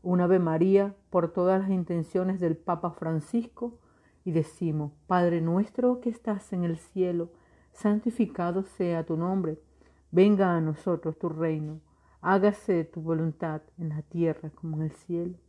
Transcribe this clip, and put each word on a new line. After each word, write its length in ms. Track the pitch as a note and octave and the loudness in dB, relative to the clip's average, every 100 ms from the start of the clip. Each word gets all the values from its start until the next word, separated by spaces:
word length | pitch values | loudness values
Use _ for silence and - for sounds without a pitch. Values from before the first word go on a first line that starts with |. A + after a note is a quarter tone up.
un 180 | F3+ F3+ | 0 2
Ave 180 | F3 F#3 | 4 4
María 560 | E3 D#3+ F3+ G3 G3 G3 _ | 4 2 4 4 2 -6 _
por 220 | F3+ E3 | 0 0
todas 280 | F#3 F3+ F#3+ | 0 2 2
las 100 | F#3+ | 2
intenciones 680 | F#3+ E3 F3 D#3+ F#3 F#3 F#3+ | -2 0 -4 -2 -2 -2 0
del 160 | F3 D#3+ | -2 -2
Papa 340 | - E3+ F3 | -4 -4 -4
Francisco 880 | E3+ E3 D#3+ D3+ A#3 A#3 - A#3+ A#3 _ _ _ _ | -6 -4 -4 -2 -4 -4 -10 -12 -12 _ _ _ _
y 80 | F#3 | -2
decimos: 600 | E3 D#3 - E3+ D3+ D3 - - | -2 -2 -4 -4 -2 -6 -10 0
Padre 340 | F3+ F3 E3+ | 2 2 2
nuestro 600 | E3 F3+ G#3+ - B3 B3 | 0 0 -2 0 0 0
que 100 | B3 | -4
estás 420 | A3+ - G3 - | -6 -6 -6 -6
en 120 | F#3 | -4
el 120 | E3+ E3 | -4 -4
cielo, 540 | - F#3+ F3+ F3 E3+ - _ _ _ | -8 -2 -2 -2 -6 -10 _ _ _
santificado 920 | - G#3+ G#3 A3+ A3 G#3+ - F3 F3+ | -2 0 0 -2 -2 -2 0 -2 -2
sea 420 | F#3+ - F3+ E3 E3 | -6 -4 -2 -2 -2
tu 100 | D#3+ | -2
nombre. 420 | F3 G3 E3 D#3 _ _ _ _ _ | 0 0 -2 -6 _ _ _ _ _
Venga 460 | E3+ G3+ G3+ F#3+ E3+ | 4 6 6 4 2
a 40 | |
nosotros 580 | D#3+ D3+ - E3+ E3 D#3 | 0 -2 -2 -2 -4 -4
tu 100 | F3 | -6
reino. 500 | D#3 E3 D#3 D3+ D#3 _ _ _ _ | -2 -2 -2 -6 -12 _ _ _ _
Hágase 640 | E3+ G3 G3+ G3+ - F3+ | 2 4 4 0 -2 -2
tu 160 | D#3+ E3+ | -2 -8
voluntad 600 | D#3+ E3 E3 D3+ E3 D#3 _ - | -2 0 -2 -4 -6 -8 _ -10
en 100 | E3 | -8
la 140 | D3+ | -8
tierra 480 | - E3+ E3 D#3 D#3+ | -6 -2 0 -2 -10
como 260 | - E3 D#3 | -10 -8 -4
en 60 | |
el 100 | D#3 | -4
cielo. 420 | - - E3+ F3 F3+ | -6 -8 -6 -6 -10